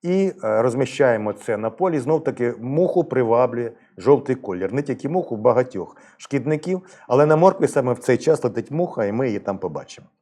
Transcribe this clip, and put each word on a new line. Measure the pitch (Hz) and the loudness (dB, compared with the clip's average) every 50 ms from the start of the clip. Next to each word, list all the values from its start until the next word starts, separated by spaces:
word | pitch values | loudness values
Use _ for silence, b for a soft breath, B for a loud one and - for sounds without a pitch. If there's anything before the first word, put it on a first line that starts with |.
| - | -2
І, | 175 180 190 196 190 - - - | 0 0 2 2 0 -2 -4 -4
е, | 110 107 110 117 | 0 0 2 2
розміщаємо | 131 113 131 135 123 - - 143 127 117 110 107 107 101 | 2 2 0 -2 -2 2 2 4 4 4 2 0 -4 -6
це | - - - 113 | -6 -6 -4 -4
на | 104 107 113 | -2 -2 -6
полі, | - - 175 190 165 147 | -4 -2 -2 0 0 -2
знов-таки | 120 131 156 156 156 156 127 - 120 120 120 98 | 0 0 0 0 0 -2 -2 -2 -2 -2 -2 -4
муху | 117 127 135 156 180 175 - 180 165 | -8 -4 0 0 0 2 2 0 0
приваблює | - - 131 127 113 113 120 127 123 117 117 120 113 - b b b b | 0 0 0 2 4 4 4 4 2 0 -4 -6 -6 -8 b b b b
жовтий | - 90 117 143 131 - - 131 | -4 4 4 4 4 4 -2 -4
колір. | - - - 95 90 92 92 107 | -4 -4 -8 -6 -4 -4 -4 -2
Не | 135 147 | -4 -4
тільки | - 131 - - 139 | -4 -6 -6 -4 -4
муху, | 160 185 175 - 123 | -4 -4 -4 -4 -8
багатьох | 107 107 123 117 120 127 127 - 101 85 - - b b b b | 0 2 4 4 4 2 0 -4 -10 -10 -10 -12 b b b b
шкідників, | b - - - 139 117 139 156 147 147 175 185 185 185 B B B B B | b -14 -6 -4 -4 -2 -2 -4 -4 -2 -4 -6 -6 -6 B B B B B
але | 123 131 147 | 2 4 6
на | 151 156 | 6 6
моркві | 156 165 190 185 - 170 - | 6 6 4 4 4 -2 0
саме | - 151 127 127 123 | 0 0 0 0 -2
в | 123 | -2
цей | - - 127 - | 0 0 0 2
час | - 156 160 - - | 2 0 0 2 0
летить | 123 - 120 117 - | -4 -4 -4 -8 -6
муха, | 135 156 175 170 - - 110 | -4 -4 -4 -4 -2 -4 -4
і | 101 101 | -2 -2
ми | 117 135 | -2 -2
її | 127 107 101 | -2 -4 -4
там | - - 98 95 | -4 -6 -6 -6
побачимо. | - 87 76 73 73 - - - - _ _ _ | -6 -8 -8 -8 -14 -14 -20 -20 -20 _ _ _